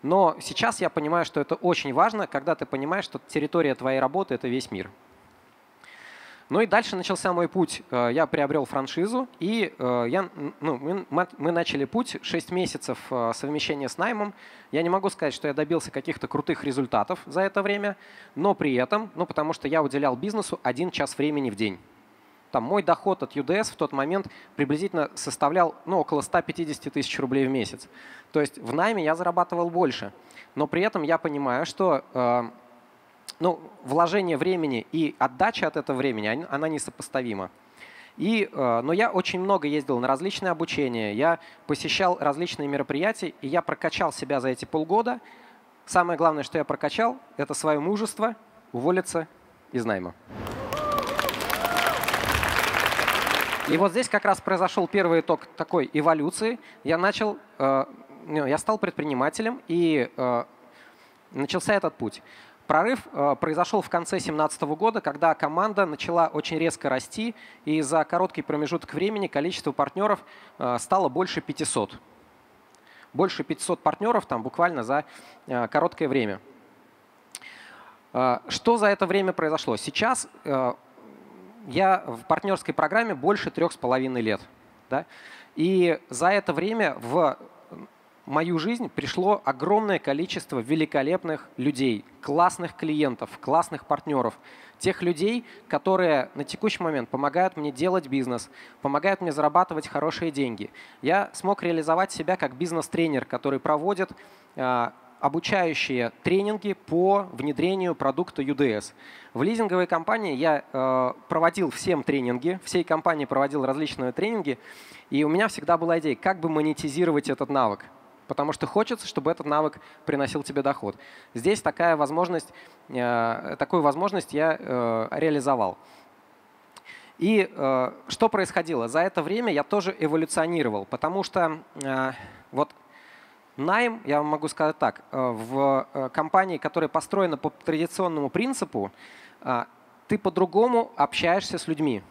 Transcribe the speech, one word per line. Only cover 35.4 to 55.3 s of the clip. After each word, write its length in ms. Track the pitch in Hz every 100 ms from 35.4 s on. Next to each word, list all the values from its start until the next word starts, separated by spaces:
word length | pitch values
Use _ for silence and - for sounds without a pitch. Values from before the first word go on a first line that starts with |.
| 202 - 165
от 120 | 156
этого 180 | 139 131
времени, 320 | 135 110 107
они, 180 | 123 170
она 180 | 139 156
несопоставима. 840 | 151 - - - 135 120 101 92 - _ - - - - -
И, 320 | 180 226 190
э, 300 | - 127 117
но 100 | 131
я 180 | 175 233
очень 280 | 190 - 180
много 280 | 190 196 147
ездил 300 | 151 135 123
на 80 | 127
различные 440 | 135 185 - 190
обучения, 600 | 160 165 - 135 117 107
я 260 | 104 156 165 - - -
посещал 520 | 147 135 - 185 180
различные 480 | 147 143 175 - 143
мероприятия, 680 | 139 135 139 196 220 175 -
и 60 | 131
я 140 | 165
прокачал 500 | - 160 165 - 170
себя 300 | - 135 139
за 80 | 131
эти 160 | 127 -
полгода. 560 | 156 160 208 233 247 - - - - _ _ -
Самое 320 | 185 175 160
главное, 260 | 165 151
что 140 | 135 165
я 80 | 147
прокачал, 520 | 151 147 - 233 254 - -
это 160 | 143
своё 260 | 147 156 151
мужество 560 | 160 208 214 - 220 220 - - -
уволиться 540 | 120 143 185 - 170 160 - - _ _
из 140 | 123 113
найма. 280 | 98 90 - - - - - - 587 605 587 554 571 539 - - - - - - - - - - - - - - - - - - - - - - - -
И 80 | 156
вот 140 | 190
здесь 180 | 190 254
как 160 | 208 -
раз 160 | 190
произошёл 460 | - 190 180 - 175
первый 340 | 202 175 165
итог 240 | 160